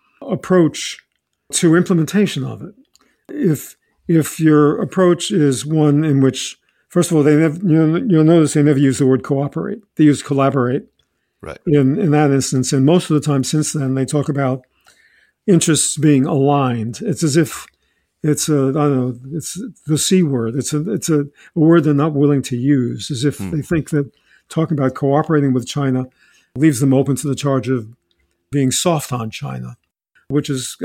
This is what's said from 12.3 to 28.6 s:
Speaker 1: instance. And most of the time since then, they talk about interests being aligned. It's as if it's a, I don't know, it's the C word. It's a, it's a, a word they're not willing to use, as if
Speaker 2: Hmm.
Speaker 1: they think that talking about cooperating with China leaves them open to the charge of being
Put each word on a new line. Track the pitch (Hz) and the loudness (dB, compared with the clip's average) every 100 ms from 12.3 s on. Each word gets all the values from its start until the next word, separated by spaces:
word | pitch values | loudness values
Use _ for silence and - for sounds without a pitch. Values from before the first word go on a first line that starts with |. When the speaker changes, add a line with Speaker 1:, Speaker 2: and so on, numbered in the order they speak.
Speaker 1:
instance. | 139 131 131 127 | 0 0 -2 0
And | 135 139 | 0 4
most | 175 - | 2 2
of | |
the | 151 | -2
time | 147 139 | 0 -2
since | 127 156 147 | 0 -2 -2
then, | 156 131 131 | -4 -4 -4
they | 131 | -2
talk | 151 139 | -2 -2
about | 139 131 131 _ _ _ _ _ _ _ _ - | -2 -2 -4 _ _ _ _ _ _ _ _ 2
interests | 170 165 147 - 151 | 2 2 0 -2 0
being | 151 139 | 2 2
aligned. | 139 143 139 143 127 117 110 - | 2 0 2 2 0 -2 -6 -6
It's | 233 - | -6 -2
as | 160 156 | 0 0
if | 147 - - _ _ _ _ _ | 0 -4 -18 _ _ _ _ _
it's | 156 147 - | -4 -2 0
a, | 143 135 | 0 0
I | |
don't | 147 147 131 | 0 0 0
know, | 127 120 131 160 | -2 -6 -10 -10
it's | - 175 233 - - | -10 -12 -14 -10 -4
the | 156 | -2
C | - 185 | 2 2
word. | 156 127 113 | 2 0 -4
It's | 131 - | -4 -4
a, | 151 175 | -4 -4
it's | 180 - | -6 -2
a, | 151 | -2
a | 143 _ - 170 | -2 _ -8 0
word | 156 170 | 4 4
they're | 151 | 4
not | 139 160 | 0 0
willing | 143 147 143 | 2 2 2
to | - 120 | -2 -2
use, | 135 139 120 120 - | 0 0 0 -6 -8
as | 123 | -4
if | 143 131 | -4 -4
Speaker 2:
Hmm. | 101 | -6
Speaker 1:
they | 160 | -6
think | - 165 - | -4 -4 -2
that | 147 143 _ _ _ - | -4 -4 _ _ _ -10
talking | 160 160 143 | -4 -2 -2
about | 131 | -2
cooperating | - 139 143 156 151 139 | -2 0 0 2 0 0
with | 127 127 | -2 -4
China | 147 135 127 127 _ _ _ _ | -4 -2 -2 -6 _ _ _ _
leaves | 127 160 120 | 0 0 2
them | 139 | 2
open | 131 139 131 | 2 0 -2
to | 147 | -4
the | |
charge | 131 143 135 117 | -4 -2 -2 -2
of | 127 110 117 _ _ _ _ - | -6 -6 -18 _ _ _ _ -8
being | 147 | -2